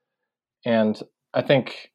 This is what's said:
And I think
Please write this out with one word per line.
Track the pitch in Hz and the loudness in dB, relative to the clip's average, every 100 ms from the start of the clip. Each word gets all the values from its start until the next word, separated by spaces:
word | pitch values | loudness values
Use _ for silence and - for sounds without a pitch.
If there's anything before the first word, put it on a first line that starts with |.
| _ _ _ _ _ _ | _ _ _ _ _ _
And | 123 113 107 107 - _ _ | -2 2 2 -2 -8 _ _
I | 127 | -4
think | 123 139 110 - - | 2 2 0 -10 -20